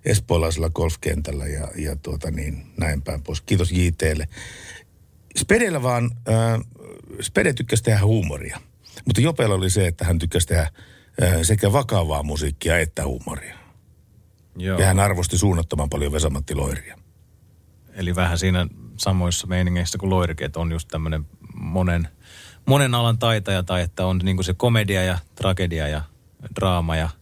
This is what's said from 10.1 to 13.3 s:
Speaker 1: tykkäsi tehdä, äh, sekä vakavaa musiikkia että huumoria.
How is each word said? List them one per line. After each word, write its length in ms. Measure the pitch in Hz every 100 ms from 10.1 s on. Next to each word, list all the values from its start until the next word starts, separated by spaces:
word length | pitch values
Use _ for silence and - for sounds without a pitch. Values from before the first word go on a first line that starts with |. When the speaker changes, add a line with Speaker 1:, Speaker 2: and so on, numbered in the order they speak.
| 85
Speaker 1:
tykkäsi 280 | 80 87 82
tehdä, 160 | 85
äh, 720 | 76 - - - _ - 90 85
sekä 300 | 82 107 104
vakavaa 500 | 135 120 101 80 73
musiikkia 560 | 73 73 76 73 82 85
että 260 | 78 -
huumoria. 540 | 71 64 -